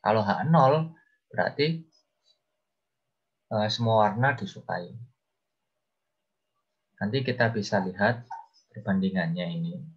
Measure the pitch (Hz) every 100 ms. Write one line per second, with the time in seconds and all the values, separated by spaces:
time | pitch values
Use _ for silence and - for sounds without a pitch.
0 | 104 110 101 - 120 165 131 156 160 -
1 | _ _ _ - 87 - 151 165 - _
2 | _ _ _ _ _ _ _ _ _ _
3 | _ _ _ _ _ 107 107 104 117 113
4 | 104 104 131 127 95 - - 90 87 113
5 | 117 _ _ _ _ _ _ _ _ _
6 | _ _ _ _ _ _ _ _ _ _
7 | 104 131 127 117 117 110 101 104 92 92
8 | 104 120 - - - _ _ - 101 95
9 | 95 95 85 85 87 85 85 - -